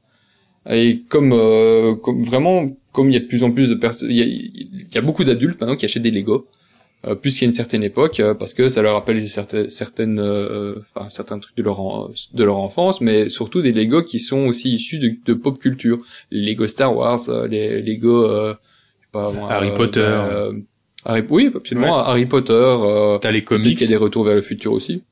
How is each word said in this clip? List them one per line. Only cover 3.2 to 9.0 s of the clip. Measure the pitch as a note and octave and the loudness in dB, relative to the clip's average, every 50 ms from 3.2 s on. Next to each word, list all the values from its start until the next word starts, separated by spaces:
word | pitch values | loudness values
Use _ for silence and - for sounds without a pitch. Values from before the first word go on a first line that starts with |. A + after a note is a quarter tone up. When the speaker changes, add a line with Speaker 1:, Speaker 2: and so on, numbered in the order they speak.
| - | 0
Speaker 1:
plus | - B2+ A#2 B2 | -2 -2 0 2
en | A#2+ | 2
plus | A#2+ C3 C3+ A#2+ | 2 2 2 2
de | A2+ | 2
perso-, | - A#2+ A#2 A#2 - B2 | 0 0 -2 -2 -4 -4
il | A#2 A#2+ | 0 0
y | A#2 | 2
a, | A#2 | 2
il | A#2 A#2+ A#2 - - - - - - - - - - - | 0 -2 -6 -8 -12 -14 -14 -16 -14 -14 -16 -16 -6 -4
y | A#2 | -2
a | |
beaucoup | A#2 D#3 D3+ - F3 | -2 -2 0 0 2
d'adultes | C3+ B2 A2+ B2 E3 F3 - | 2 2 2 0 -2 -2 -2
maintenant | - A#2 C#3 | -4 -4 -2
qui | C#3+ - | -2 -4
achètent | G#2 - A#2 A#2 | -4 -4 -2 0
des | A#2 | 0
Lego, | A2 G2 G2 A2 G#2 C3 - _ - _ _ _ _ _ _ _ _ _ - - | 0 0 0 0 -2 -2 -2 _ -20 _ _ _ _ _ _ _ _ _ -8 -6
euh, | G#2 | -6
plus | G2 - C#3 C3 | -4 -2 -4 -2
qu'il | - | 0
y | C3 | 0
a | A#2+ | 0
une | A#2+ | 2
certaine | A#2+ A#2 - - G#2+ | 0 -2 -2 -2 -2
époque, | G#2+ G2+ - B2 C#3 - - - | -2 -2 0 0 0 0 2 0
euh, | G#2+ G#2 G#2+ | 0 0 0
parce | G#2 F#2+ - - | -2 -6 -8 0
que | - B2+ C3 | 2 2 2
ça | C3 A2 G#2+ | 2 2 2
leur | G#2+ G#2 | 2 2
rappelle | G#2 | 0